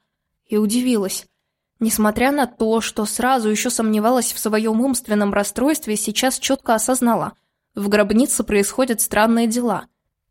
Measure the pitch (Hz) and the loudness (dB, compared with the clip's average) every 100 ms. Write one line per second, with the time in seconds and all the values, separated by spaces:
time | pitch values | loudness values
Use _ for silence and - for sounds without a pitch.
0 | _ _ _ _ - 208 214 240 254 233 | _ _ _ _ -4 0 0 0 0 0
1 | 190 - - _ _ _ _ - 226 - | -2 -6 -12 _ _ _ _ -4 -2 0
2 | 214 214 254 285 247 - 220 226 214 - | 0 0 0 0 -2 -2 0 0 -2 -6
3 | 214 - 247 262 214 214 254 240 220 214 | -6 -2 0 0 0 0 -2 -2 0 2
4 | 214 254 226 - 220 214 220 220 262 247 | 2 2 0 -4 -2 0 0 0 0 -2
5 | - 208 202 202 202 - 262 302 - 208 | 0 0 2 0 -2 0 0 0 -2 -4
6 | - 208 262 247 - - - 220 - 254 | -4 -2 -2 -2 -2 -2 0 -2 0 0
7 | 240 214 151 - _ _ _ - 202 208 | 2 0 -2 -10 _ _ _ -6 0 2
8 | 202 214 277 - 214 202 202 - 254 226 | 4 4 2 0 0 0 0 0 0 0
9 | - - 220 233 233 233 240 190 - _ | 0 2 2 2 2 0 -2 -4 -6 _
10 | _ _ _ | _ _ _